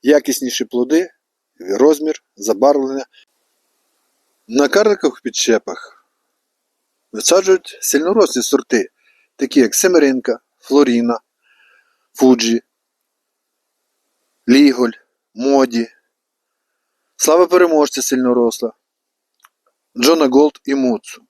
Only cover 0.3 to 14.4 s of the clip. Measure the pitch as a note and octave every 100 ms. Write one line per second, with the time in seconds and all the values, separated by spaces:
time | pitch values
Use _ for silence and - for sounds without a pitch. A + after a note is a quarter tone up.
0.3 | B2+ B2+ - A#2 B2 B2 D#3+ F3+ _ _
1.3 | _ _ _ F2+ G2 C#3 D3 D3+ D3+ _
2.3 | _ G2+ G2+ C3+ C#3+ C3+ C3+ B2+ _ _
3.3 | _ _ _ _ _ _ _ _ _ _
4.3 | _ _ A#2+ C#3+ G3 G#3+ G3+ D3 - B2+
5.3 | - - A2+ - F2+ - _ _ _ _
6.3 | _ _ _ _ _ _ _ _ G#2+ -
7.3 | F3+ F#3+ F#3 - - - C#3+ E3 G#3+ F#3
8.3 | B2+ A2+ C3+ - A#2+ F#2+ _ _ _ _
9.3 | _ C#3 D3+ A#2 - F#3+ F3 C#3+ C3 B2
10.3 | A2+ _ _ - C3+ C#3 A#2+ A#2+ A#2 _
11.3 | _ _ _ _ _ _ _ _ - C3
12.3 | B2 A2+ A#2 _ _ _ _ _ _ _
13.3 | _ _ _ _ _ _ _ _ _ _
14.3 | _